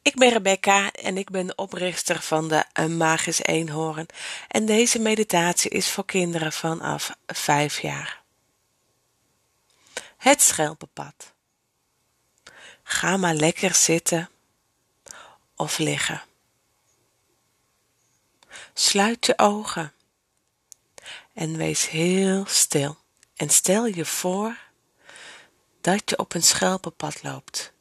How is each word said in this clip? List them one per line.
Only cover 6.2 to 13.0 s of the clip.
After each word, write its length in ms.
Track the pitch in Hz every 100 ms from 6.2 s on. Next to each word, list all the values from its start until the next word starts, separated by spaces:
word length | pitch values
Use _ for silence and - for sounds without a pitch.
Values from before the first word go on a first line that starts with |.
| 175 170 156
vanaf 640 | - 165 165 151 147 - - -
vijf 540 | - - 143 147 -
jaar. 420 | 76 101 147 - _ _ _ _ _ _ _ _ _ _ _ _ _ _ _ _ _ - - _
Het 240 | 254 294
schelpenpad. 920 | - - 151 156 - - 143 _ - _ _ _ _ _ _ _ _ _ _ _ - - - -
Ga 340 | - -